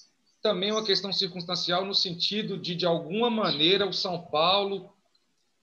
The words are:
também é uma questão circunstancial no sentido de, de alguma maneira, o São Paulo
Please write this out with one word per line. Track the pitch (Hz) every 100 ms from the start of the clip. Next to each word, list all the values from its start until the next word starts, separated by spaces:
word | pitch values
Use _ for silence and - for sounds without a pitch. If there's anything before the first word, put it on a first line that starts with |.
| - _ _ _
também | 214 180 202
é |
uma | 214
questão | 220 190 196
circunstancial | 185 190 180 170 175 - 175
no | 196
sentido | 196 190 170 - 208 180 190
de, | 156
de | 175 180
alguma | 165 151 208 240
maneira, | 220 185 139 160 196 196
o |
São | 180 190 170
Paulo | - 151 170 202 196 196 185 _ _ _ _ _ _ _